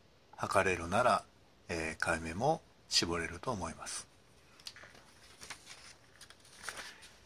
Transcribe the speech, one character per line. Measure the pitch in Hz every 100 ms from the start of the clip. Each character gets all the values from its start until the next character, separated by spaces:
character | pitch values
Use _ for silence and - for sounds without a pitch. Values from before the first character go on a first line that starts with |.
| - - - -
測 | 104 98 95
れ | 87
る | 87
な | 104
ら、 | 123 95 - - - - -
え | 85 80 -
ー、 |
買 | 90 82
い |
目 | 82
も | 90 139 165 - - -
絞 | - 90 85
れ | 80
る | 85
と | 131
思 | 104 85
い |
ま | 78 -
す。 | - - - - - - - - - - - - - - - - - - - - - - - - - - - - - - - - -